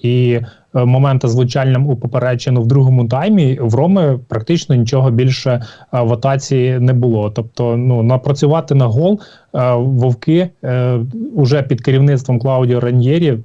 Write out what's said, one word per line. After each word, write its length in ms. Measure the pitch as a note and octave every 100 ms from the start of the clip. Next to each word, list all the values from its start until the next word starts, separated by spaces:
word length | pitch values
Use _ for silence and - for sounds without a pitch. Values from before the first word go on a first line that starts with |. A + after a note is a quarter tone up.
і, 280 | A#2+ B2 B2
е, 140 | A#2+ A#2+ - _ B2+
момента 440 | B2 C3 C#3 C3 B2
з 60 |
влучанням 560 | A#2+ B2 C3+ C3 B2+ C#3+
у 60 | A#2
поперечину 680 | A#2 B2+ B2 B2 - B2
в 40 | A2+
другому 420 | C#3 C3 B2+ A#2
таймі, 500 | B2+ F#3+ G#3 C3+ C3
в 140 | A#2
Роми 440 | A2+ E3+ G3 D3+ B2 -
практично 460 | A2 A2+ E3+ -
нічого 360 | B2+ A2+ C3+ C3
більше, 400 | A#2 C3 C3 C3+
е, 500 | B2 A2+ - - B2+
в 120 | A2+
атаці 640 | A#2 C3+ C#3 - C3+ B2+ B2+
не 120 | B2
було. 380 | B2+ B2 A2 G#2
Тобто, 460 | G#2+ A2+ - A#2+ A#2
ну, 260 | B2+ A#2+
напрацювати 720 | A2+ B2+ C#3 C#3+ D3 D#3+ D#3
на 120 | C#3 B2
гол, 340 | A#2 F3 G#3 - - _
е, 200 | C3+ B2
вовки, 760 | A#2+ C3 B2+ B2+ A#2 - E3 F3+ -
е, 340 | - B2+ B2 A#2+ B2 A3+ B3+
уже 280 | G#3+ B2+ D3
під 180 | C3+ B2+
керівництвом 580 | - C3+ C#3+ C3+ C3+ B2
Клаудіо 420 | C3+ B2+ B2 B2
Раньєрі, 580 | A#2+ B2 B2 E3 D#3+ A2+